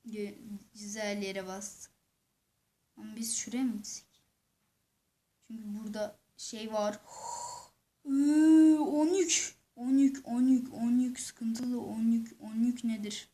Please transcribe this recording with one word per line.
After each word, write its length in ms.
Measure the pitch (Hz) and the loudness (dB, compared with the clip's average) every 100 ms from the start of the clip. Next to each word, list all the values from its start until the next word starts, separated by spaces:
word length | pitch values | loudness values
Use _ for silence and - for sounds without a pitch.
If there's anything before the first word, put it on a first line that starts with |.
| 233 | -12
Gö-, 320 | 214 202 202 214 202 - | -10 -10 -12 -14 -16 -16
güzel 480 | 214 208 214 208 202 | -18 -12 -8 -6 -6
yere 240 | 190 190 185 | -6 -8 -8
bastık. 440 | 190 196 - - _ _ _ _ _ _ _ _ _ _ - | -10 -12 -16 -20 _ _ _ _ _ _ _ _ _ _ -20
Ama 180 | 214 220 | -16 -10
biz 220 | 226 - | -8 -6
şuraya 260 | - 240 | -6 -4
mı 140 | 262 208 | -4 -4
gitsek? 280 | - - _ _ _ _ _ _ _ _ _ _ _ _ _ _ _ | -10 -16 _ _ _ _ _ _ _ _ _ _ _ _ _ _ _
Çünkü 320 | 220 208 208 | -14 -10 -10
burada 400 | 214 214 208 - _ - | -8 -6 -8 -10 _ -16
şey 360 | - 220 220 | -14 -10 -6
var. 260 | 220 208 208 - - - - - | -2 -2 -4 -16 -16 -12 -10 -12
<gasps> 560 | - - _ _ _ 294 | -14 -18 _ _ _ -2
Iıı, 760 | 277 285 302 311 320 311 311 | 2 4 6 8 10 10 6
on 240 | 302 294 311 | 2 2 2
yük. 480 | 381 330 - - - _ - | 2 2 0 -2 -12 _ -8
On 220 | 247 269 | 2 4
yük, 300 | 269 - - | 4 2 -6
on 140 | 240 | 0
yük, 320 | 254 254 - | 4 4 2
on 0 | |
yük, 0 | |
on 260 | - 233 247 | -4 2 2
yük 200 | 254 247 | 2 -4
sıkıntılı. 600 | - - 226 226 247 240 | -12 -6 -6 -4 -4 -4
On 300 | - 220 226 | -6 -2 2
yük, 260 | 233 226 - | 2 -2 -14
on 220 | 214 220 | -8 0
yük 200 | 240 240 | 0 0
nedir? 460 | 233 220 208 214 - | -4 -4 -6 -10 -14